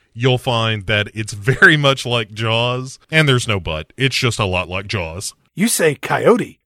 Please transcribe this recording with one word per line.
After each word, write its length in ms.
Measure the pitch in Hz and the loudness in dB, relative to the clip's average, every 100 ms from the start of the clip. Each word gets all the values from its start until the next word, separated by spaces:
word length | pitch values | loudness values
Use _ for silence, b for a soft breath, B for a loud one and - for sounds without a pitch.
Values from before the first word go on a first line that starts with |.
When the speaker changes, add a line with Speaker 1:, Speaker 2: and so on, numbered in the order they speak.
| _ | _
Speaker 1:
you'll 240 | - 127 123 | -2 0 0
find 480 | 127 117 113 110 92 | 0 0 0 -2 0
that 220 | 107 104 | 0 0
it's 180 | 107 107 | -6 -10
very 420 | 104 101 127 190 151 | -6 -2 4 6 6
much 280 | 143 131 127 | 2 0 -2
like 260 | 120 110 | -4 -4
Jaws, 680 | 104 113 113 120 123 131 - _ | -6 -2 0 0 -4 -8 -14 _
and 160 | 160 151 | 2 4
there's 200 | 127 120 | 2 2
no 100 | 101 | -4
but. 320 | 82 78 80 - | -4 -8 -10 -2
It's 200 | 131 - | -2 0
just 220 | 123 - | -2 0
a 60 | 104 | -2
lot 220 | 92 85 | -2 -4
like 180 | 92 101 | -8 -6
Jaws. 460 | 104 82 82 - - _ | -6 -6 -8 -12 -14 _
Speaker 2:
You 140 | - 220 | -4 -2
say 260 | - 170 | 2 0
coyote. 680 | 143 - - 127 226 170 - | 0 -4 0 2 2 0 -12